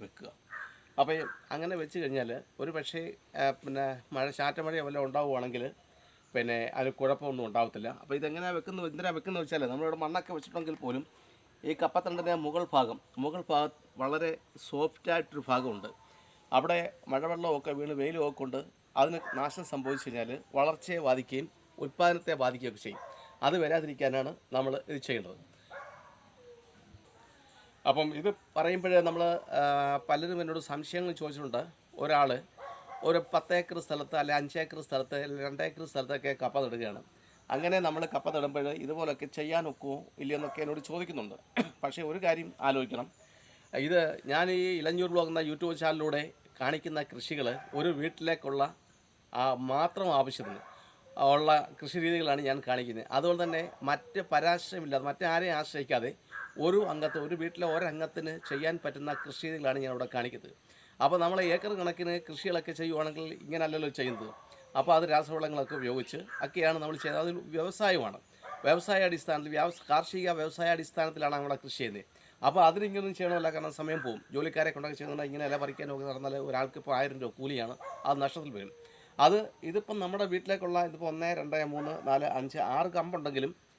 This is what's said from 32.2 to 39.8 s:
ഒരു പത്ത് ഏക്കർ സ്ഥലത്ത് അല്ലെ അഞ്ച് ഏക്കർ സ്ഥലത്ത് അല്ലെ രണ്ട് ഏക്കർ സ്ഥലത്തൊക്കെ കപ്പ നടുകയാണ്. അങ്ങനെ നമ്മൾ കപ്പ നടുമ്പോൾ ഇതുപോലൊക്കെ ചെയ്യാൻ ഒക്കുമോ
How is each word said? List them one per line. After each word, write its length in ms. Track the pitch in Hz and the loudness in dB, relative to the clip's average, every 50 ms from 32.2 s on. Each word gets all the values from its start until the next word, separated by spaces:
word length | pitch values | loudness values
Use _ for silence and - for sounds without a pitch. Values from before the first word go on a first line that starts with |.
| 143 131 123 131 - - - - - - - - - - - - - | 6 6 4 0 -4 -10 -18 -16 -16 -14 -14 -16 -16 -14 -12 -2 2
ഒരു 220 | 156 165 170 165 - - | 2 4 4 2 2 2
പത്ത് 200 | 165 - - 180 | 0 2 2 2
ഏക്കർ 260 | 175 175 - 175 170 | 2 2 0 -4 -8
സ്ഥലത്ത് 360 | - - 156 147 147 - 160 | -4 -4 -4 -4 -4 0 0
അല്ലെ 180 | 151 143 143 147 | 0 2 4 2
അഞ്ച് 240 | 147 147 139 - 165 | 2 2 0 -2 -2
ഏക്കർ 220 | 160 156 - 156 | -2 -2 -6 -10
സ്ഥലത്ത് 420 | 151 - 143 131 131 - 147 139 143 | -6 -2 -2 -2 0 -2 -4 -4 -4
അല്ലെ 220 | 143 143 143 139 | -4 -4 -4 -4
രണ്ട് 180 | 139 139 143 160 | -4 -2 -2 -2
ഏക്കർ 240 | 160 151 156 160 | -4 -4 -6 -10
സ്ഥലത്തൊക്കെ 500 | 143 - 139 131 127 143 139 135 139 139 - 131 | -4 -4 -4 -2 -2 -2 -2 0 -2 -2 0 -2
കപ്പ 180 | 123 - 139 | 0 2 0
നടുകയാണ്. 420 | 135 120 117 117 117 107 104 113 - - - - - - - - - - | 0 0 -2 -4 -4 -6 -6 -8 -12 -16 -20 -20 -20 -20 -20 -18 -6 -2
അങ്ങനെ 300 | - 139 160 175 185 190 | -2 0 2 4 4 4
നമ്മൾ 260 | 180 160 156 165 165 160 - | 4 2 2 0 -2 -2 -2
കപ്പ 220 | 139 - 165 156 | -2 -2 0 0
നടുമ്പോൾ 320 | 151 143 143 139 147 139 143 | 0 0 0 0 -2 -2 -2
ഇതുപോലൊക്കെ 580 | 151 156 143 135 156 160 165 151 139 - 151 | -2 -4 -6 -6 -4 -2 -2 -2 -2 -4 -6
ചെയ്യാൻ 420 | 139 - 156 156 156 165 170 160 156 | -8 -6 -6 -2 0 0 0 0 -2
ഒക്കുമോ 340 | 139 - | -6 -6